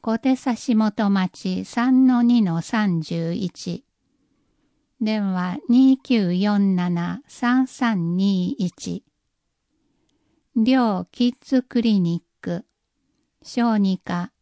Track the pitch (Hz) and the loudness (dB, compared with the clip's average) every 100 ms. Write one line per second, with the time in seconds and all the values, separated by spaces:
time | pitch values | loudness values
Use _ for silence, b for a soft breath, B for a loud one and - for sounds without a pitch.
0 | - 226 269 262 - 226 - 220 220 208 | -4 -2 0 -2 -2 -6 0 0 0 0
1 | 208 196 185 - 190 185 190 - 247 254 | 0 2 0 -4 -6 -6 -6 -2 2 4
2 | 262 247 240 240 196 165 - 226 208 170 | 4 4 4 4 2 0 -2 -2 0 -2
3 | 156 170 165 175 185 - - 170 _ _ | -4 -6 -4 -4 -6 -8 -10 -10 _ _
4 | _ _ _ _ _ _ _ _ _ _ | _ _ _ _ _ _ _ _ _ _
5 | 214 220 202 185 180 190 - 240 262 262 | -4 -2 -2 -2 -4 -6 2 4 6 4
6 | - 233 185 180 202 208 196 185 175 170 | 0 0 2 0 0 2 2 0 -2 -2
7 | 175 185 - - 240 254 262 - 247 208 | -4 -8 -12 -4 0 2 0 -2 -2 0
8 | 165 175 196 190 180 - 180 - - 175 | -2 0 0 0 -2 -2 -6 -6 -10 -10
9 | _ _ _ _ _ _ _ _ _ _ | _ _ _ _ _ _ _ _ _ _
10 | _ _ _ _ _ - 220 262 233 190 | _ _ _ _ _ -2 2 2 2 -2
11 | 175 - 240 247 - 262 - 240 226 208 | -6 -2 -2 -2 -2 -2 0 -2 0 2
12 | 170 170 _ _ - 170 - _ _ _ | 2 -2 _ _ -10 -10 -10 _ _ _
13 | _ _ _ _ - - 233 220 196 185 | _ _ _ _ -10 -2 0 2 0 -2
14 | - 175 180 _ | -4 -6 -6 _